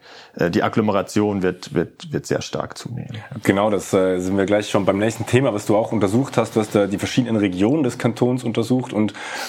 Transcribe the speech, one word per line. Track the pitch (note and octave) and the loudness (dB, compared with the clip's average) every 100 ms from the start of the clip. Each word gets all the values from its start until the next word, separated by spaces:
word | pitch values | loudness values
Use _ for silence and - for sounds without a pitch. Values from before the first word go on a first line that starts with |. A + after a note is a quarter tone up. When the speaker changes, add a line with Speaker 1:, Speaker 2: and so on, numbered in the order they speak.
| - - - | -20 -20 -14
Speaker 1:
äh, | - E2+ | -2 0
die | F#2 | 2
Agglomeration | F#2+ - G#2+ G2 F2+ G#2 G#2 G2+ | 0 2 2 0 0 0 0 2
wird, | F2+ F2+ - | -2 -2 -4
wird, | - E2 - E3 | -2 -2 -6 -6
wird | C#3+ - | -6 -2
sehr | - | -4
stark | - - - - | -4 -6 -8 -10
zunehmen. | - - - A2 - G#2+ | -10 -10 -10 -12 -14 -6
Speaker 2:
Genau, | - G2 G#2+ | 2 2 4
das, | G2 - | 0 0
äh, | G2 F#2 F#2 | 2 2 0
sind | F#2 G2 | 0 0
wir | F#2+ | 2
gleich | G#2 G#2 | 2 2
schon | G#2+ | 0
beim | F#2+ G2 | 2 2
nächsten | A2 A2 G#2 | 0 -2 2
Thema, | B2 C3+ | 2 2
was | G#2 - | -2 2
du | G#2+ | 2
auch | A2+ | 2
untersucht | A2+ G2 A2+ C3+ - | 0 2 2 0 0
hast. | A2 A2+ | 0 0
Du | |
hast, | G#2 | 2
äh, | G#2 G2+ | 2 2
die | G2 | 0
verschiedenen | G#2+ - A#2 A2 | -2 0 0 2
Regionen | G2+ F2+ G#2 D#3+ | 2 2 2 2
des | B2+ - | 0 0
Kantons | A#2+ A2+ B2 B2+ | -2 0 0 0
untersucht | A#2 A2 A2+ B2+ B2 | -2 -2 0 0 0
und, | G#2+ G#2+ - - - | -2 -2 -2 -12 -10